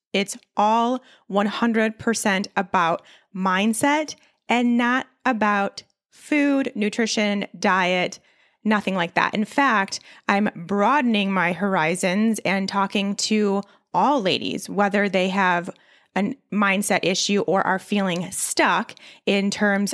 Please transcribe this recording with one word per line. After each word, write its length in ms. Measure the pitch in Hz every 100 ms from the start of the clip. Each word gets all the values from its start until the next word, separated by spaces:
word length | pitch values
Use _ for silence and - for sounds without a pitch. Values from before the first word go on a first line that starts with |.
| _
It's 260 | 196 202 247 _ -
all 440 | 208 226 233 254 - - _
one 180 | 196 208
hundred 520 | - 240 226 220 220
percent 520 | - 220 214 190 202 -
about 460 | 190 190 165 165 - - _
mindset 840 | 190 190 185 208 220 285 302 302 - _ _ _
and 280 | 233 240 240
not 300 | 240 254 - _ 262
about 580 | 226 214 208 202 - - _ _
food, 640 | - - 294 285 277 269 -
nutrition, 720 | 208 208 220 - 208 202 - 180
diet, 600 | 202 185 180 180 180 - _ _ _ _ 214
nothing 300 | 214 190 190
like 180 | 170
that. 200 | 175 165
In 120 | - 214
fact, 560 | - 277 214 196 - - - -
I'm 220 | 202 208 -
broadening 760 | 170 202 202 285 247 214 196
my 220 | 190 170
horizons 840 | 160 196 190 156 180 190 185 226 214
and 280 | - 196 190
talking 480 | 202 196 214 196 196
to 460 | - 214 208 196 - _ _
all 280 | 180 220 285
ladies, 480 | 190 127 - - -
whether 380 | 180 202 202 202
they 220 | 185 185
have 400 | 185 185 175 175 - _ _ _ -
a 200 | 196 - _
mindset 500 | 190 202 190 202 190
issue 380 | - 190 - 202
or 200 | - 190
are 160 | - 190
feeling 540 | - 208 190 170 185
stuck 640 | - - - 277 180 226 - - - -
in 240 | 196 196
terms 420 | - 208 196 202